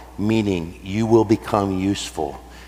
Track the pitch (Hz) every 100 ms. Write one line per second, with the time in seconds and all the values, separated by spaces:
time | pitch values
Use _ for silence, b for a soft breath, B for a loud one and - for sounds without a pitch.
0 | B - 104 113 101 90 82 - 95 104
1 | 113 113 104 107 - 107 98 95 98 98
2 | - - 71 - - B